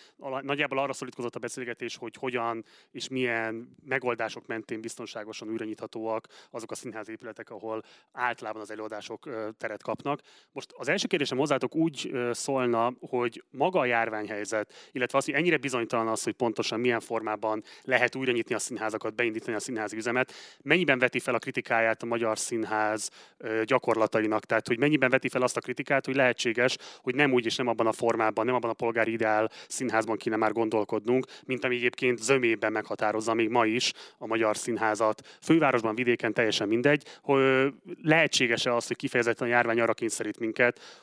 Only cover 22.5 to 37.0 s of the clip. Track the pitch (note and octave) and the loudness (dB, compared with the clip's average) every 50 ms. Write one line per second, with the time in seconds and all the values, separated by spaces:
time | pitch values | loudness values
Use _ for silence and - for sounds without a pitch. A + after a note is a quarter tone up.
22.5 | A#2+ A2+ A2 G#2 A2 G#2+ G#2+ G#2+ G#2+ G#2+ - - _ - - - _ - - A2 | -2 -4 -2 -2 0 0 0 0 0 -2 -4 -8 _ -14 -20 -20 _ -14 -8 -4
23.5 | A2 A2+ A2 - C3+ B2 - B2 A2 A2 A2 G#2 - A2+ A2 G#2+ G#2+ G#2+ - - | -2 -2 0 2 2 2 4 2 4 4 4 4 4 2 0 2 0 -2 -2 0
24.5 | A#2 A2 - - B2 A2+ - D3+ D3+ C#3+ C3+ B2+ B2+ C3 - B2+ - C3 B2+ B2 | 0 0 2 0 0 2 2 2 4 4 4 4 2 2 0 0 -2 0 0 0
25.5 | - B2 - - B2 - C#3 - D3 C3+ - - C3 C#3 C3 B2 A#2 - - B2 | 0 -2 -6 -6 -8 -8 -2 0 0 0 0 0 0 2 4 4 2 2 0 -2
26.5 | A2 A#2+ A#2+ C3 - - - - - - - B2+ B2+ C3 D3+ C#3 B2+ B2 A2+ A2+ | 0 2 2 2 2 -2 -8 -16 -18 -10 -6 -4 2 2 4 4 4 4 2 2
27.5 | - - C3 B2 A#2 A2+ A2+ A2+ G#2+ - B2 A#2 A2+ A2+ A2+ A2 G#2 A#2 A2 B2 | -2 0 0 0 2 2 2 2 2 2 2 0 2 4 2 2 2 0 0 2
28.5 | B2+ B2 A#2 A#2 A2 - B2+ A#2 A2+ A#2 A2 A2+ A2+ A2+ A2+ G#2+ G#2+ G#2+ A2 A2 | 2 0 0 0 -2 0 -2 -2 2 2 0 0 2 0 2 2 4 2 2 0
29.5 | - - - - - - C3 A#2+ G#2+ A2+ A2 A2 A2 G2+ - A#2 A2 A2 A2 A2 | -2 -8 -14 -10 -6 -4 -2 2 2 2 2 2 -2 -2 -2 -2 0 2 2 2
30.5 | G#2 A#2 A2+ A2 A2+ A2 G#2 - A2+ G#2+ G#2 A2+ B2 C3 B2+ - - - - - | 2 2 0 2 2 0 0 0 -2 -4 0 2 2 2 0 -2 -10 -18 -8 -8
31.5 | C3 A#2 C3+ C3 B2 B2 A#2+ B2 - - C3+ B2+ B2 A#2 A2 B2 C#3 C3+ B2 A#2 | -6 -4 -2 -2 -2 2 0 0 0 2 0 0 0 0 2 2 2 4 4 2
32.5 | A2+ G#2 A2 G#2+ A2 A2 G#2 - G#2+ - A2+ G#2+ G#2+ A2 A2 A#2+ A2+ A2+ A2+ G#2+ | 2 2 0 0 0 0 -2 -4 -4 -2 0 0 0 0 0 0 2 2 2 2
33.5 | A#2+ A#2+ A2+ A2 A2+ B2 B2 - - - - - - - B2+ A2 A2 A2+ A2+ G#2+ | 4 2 2 4 2 0 0 -2 -4 -6 -14 -20 -16 -12 -6 -4 0 2 2 2
34.5 | G#2+ - - - A#2 G2+ A2+ A2 G#2+ G#2 A2+ A2 G#2+ - - - - - - - | 2 0 -2 -4 -2 0 2 2 2 2 2 0 0 -2 -8 -20 -20 -10 0 4
35.5 | D#3+ E3 D#3 C3+ B2+ A#2+ A2 A2+ G#2+ A2+ B2+ A#2+ A#2+ - - A2+ G#2 - A#2 A2 | 4 4 6 4 2 2 2 0 0 0 2 2 2 2 2 -2 0 2 2 2
36.5 | G2+ - G#2+ G2+ A2 A#2+ B2 C#3+ D3 D3 | 2 0 0 2 2 4 4 4 4 4